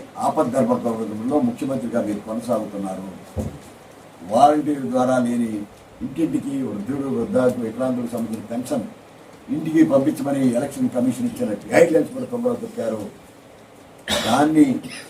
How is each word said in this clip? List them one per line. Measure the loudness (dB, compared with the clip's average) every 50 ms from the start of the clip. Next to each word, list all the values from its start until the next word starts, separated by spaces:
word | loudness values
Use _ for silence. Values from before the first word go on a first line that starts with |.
| -6 -8 -8 -2
ఆపద్ధర్మ | -2 0 2 2 0 2 2 2 2 4
కార్యక్రమంలో | 2 0 0 -4 -4 -2 -4 -6 -6 -6 -4 0 0 2
ముఖ్యమంత్రిగా | 2 0 -2 -2 -4 -4 -4 -4 -4 -2 -2 -2
మీరు | -2 -2 -4 -6
కొనసాగుతున్నారు. | -6 -6 -8 -6 -2 -2 -2 -2 -2 -4 -8 -8 -6 -6 -8 -8 -10 -12 -14 -16 -18 -10 -8 -6 -6 -6 -8 -12 -18 -20 -20 -20 -20 -20 -20 -20 -20 -20 -20 -18 -8
వాలంటీర్ | 0 6 8 8 8 8 4 2 0 -2 -2
ద్వారా | -2 -2 0 2 2 4 2 2
లేని | 2 2 0 0 0 -2 -2 -6 -8 -10 -14 -20 -20 -20 -14 -10
ఇంటింటికి | -10 -8 -2 -2 -2 0 0 -2 -4 -2 -4 -4
వృద్ధుడు, | -4 -4 -6 -6 -6 -6 -4 -4 -4 -4
వృద్ధాకు, | -2 -4 -4 0 0 2 2 2 2 0
వికలాంగులకు | -4 -6 -4 -2 -2 -2 -2 -2 -4 -4
సంబంధించిన | -4 -4 -4 -4 -6 -8 -8
పెన్షన్ | -6 -6 -6 -4 -2 -2 -4 -4 -6 -12 -18 -20 -20 -20 -20 -20 -20 -20 -20 -8 -6
ఇంటికి | -4 -4 -4 2 6 6 6
పంపించమని | 6 6 4 4 4 0 0 -2 -2 0 2 2 2 2
ఎలక్షన్ | 2 -2 -2 -2 -2 -2 0
కమిషన్ | 2 2 0 0 0 0 -2
ఇచ్చిన | -4 -2 -2 -2 -2 -2 -6 -6 2
గైడ్‌లైన్స్ | 6 6 6 6 6 2 2 2
కూడా | -4 -8 -8
తొంగలో | -6 -6 -2 -2 -2 -2
తొక్కారు. | -2 -6 -10 -8 -6 -4 -4 -4 -4 -8 -10 -12 -16 -20 -20 -20 -20 -20 -20 -20 -20 -20 -20 -20 -20 -20 -20 -20 -18 -6 -4 -4 -2 0
దాన్ని | 0 2 4 4 4 6 6 6 6 4 -2 -4 -10 -14 -14 -16 -18